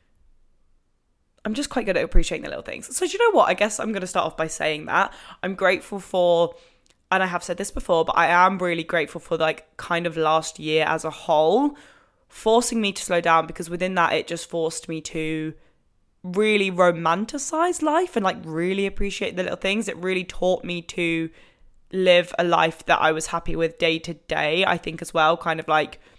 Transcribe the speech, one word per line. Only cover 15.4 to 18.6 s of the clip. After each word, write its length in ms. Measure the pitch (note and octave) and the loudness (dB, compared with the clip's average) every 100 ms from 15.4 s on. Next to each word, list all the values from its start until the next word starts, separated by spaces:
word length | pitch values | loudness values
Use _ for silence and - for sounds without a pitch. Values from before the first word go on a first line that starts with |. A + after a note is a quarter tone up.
| D#3 D#3 _ _ _ _ _ _ | -6 -10 _ _ _ _ _ _
really 480 | F3+ F3+ G#3+ G#3 G3 | -8 0 2 2 2
romanticize 1120 | F3+ F3+ E3 D#3+ F3 A3 C#4+ - D#4+ F4 F4 | 4 4 4 2 0 -2 -6 -6 -2 0 0
life 340 | D4+ D#4 F4+ - | 0 0 0 0
and, 80 | |
like, 140 | F#3+ - | -2 -2
really 420 | E3 D#3+ | -6 -4